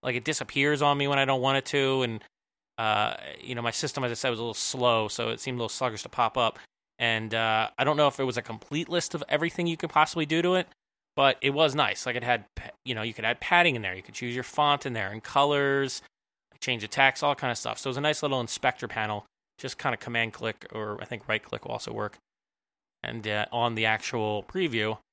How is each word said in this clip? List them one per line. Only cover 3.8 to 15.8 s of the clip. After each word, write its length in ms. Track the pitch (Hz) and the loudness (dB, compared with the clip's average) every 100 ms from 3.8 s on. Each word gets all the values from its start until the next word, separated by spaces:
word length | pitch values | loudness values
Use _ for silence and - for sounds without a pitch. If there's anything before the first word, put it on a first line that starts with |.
| 147 - | -4 -2
as 60 | 127 | -4
I 40 | |
said, 160 | 117 131 | -2 -2
was 80 | 117 | -2
a 40 | |
little 120 | 117 | -4
slow, 540 | 107 - 131 123 113 107 | -4 -4 2 4 4 2
so 200 | - 117 | -2 -4
it 120 | 117 | -4
seemed 160 | - 123 | -6 -4
a 40 | |
little 80 | 113 | -4
sluggish 340 | - 127 107 | -2 -4 -4
to 40 | - | -10
pop 300 | - 117 131 | 0 0 4
up. 200 | 113 - - _ _ _ | 0 0 -20 _ _ _
And, 360 | 117 113 110 | 0 0 0
uh, 340 | 113 113 110 110 - | 0 2 2 2 0
I 80 | |
don't 140 | 131 151 | 2 4
know 100 | 147 | 4
if 100 | - | 4
it 60 | |
was 140 | 135 120 | -2 -2
a 40 | |
complete 460 | - 110 - 147 170 | -6 -10 -6 -6 -2
list 260 | 170 - | -2 -2
of 80 | 156 - | -6 0
everything 380 | 151 165 - 170 | 0 0 0 -2
you 100 | 160 | -2
could 140 | 165 | 0
possibly 340 | - 156 170 | 4 4 2
do 160 | 151 160 | 0 2
to 140 | 175 | 4
it, 140 | 185 175 _ _ _ _ - | 2 0 _ _ _ _ 4
but 200 | 139 - | 4 4
it 100 | 139 | 0
was 240 | 139 156 | 4 2
nice. 320 | 143 120 - - | 4 0 0 -4
Like, 100 | 120 | -4
it 60 | |
had, 220 | 120 120 101 - | 2 0 0 -12
pa-, 140 | - - | -12 -14
you 100 | - | -8
know, 80 | 117 | -4
you 100 | 110 | -4
could 120 | 110 | -2
add 160 | 110 - | -2 -2
padding 360 | - 175 175 123 | 4 6 6 2
in 60 | |
there. 120 | 101 | -4
You 80 | 92 | -6
could 120 | - | -10
choose 200 | - 120 | -8 -6
your 100 | 123 | -6
font 420 | 123 - 147 143 135 | -6 0 2 2 0
in 60 | |
there 180 | 117 98 | -4 -4
and 120 | 110 | -8
colors, 800 | - 143 143 143 139 139 | -2 2 4 4 2 2